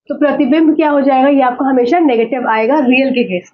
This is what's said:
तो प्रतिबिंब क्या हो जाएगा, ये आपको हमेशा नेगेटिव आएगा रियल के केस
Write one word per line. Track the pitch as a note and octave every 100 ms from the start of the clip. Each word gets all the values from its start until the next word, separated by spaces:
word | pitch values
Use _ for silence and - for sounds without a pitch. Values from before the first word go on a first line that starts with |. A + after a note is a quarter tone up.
| -
तो | C#4+
प्रतिबिंब | C#4+ C4+ C4 D#4 D#4+ D#4
क्या | D4+
हो | C#4+
जाएगा, | C4+ C4 C4+
ये | C#4
आपको | B3+ B3 C4+
हमेशा | C4 A#3+ F4
नेगेटिव | D#4 A#3 A3 B3+ A3+
आएगा | A3 A3 D4+
रियल | B3 B3+ C4+
के | B3 F#3+
केस | F3+ -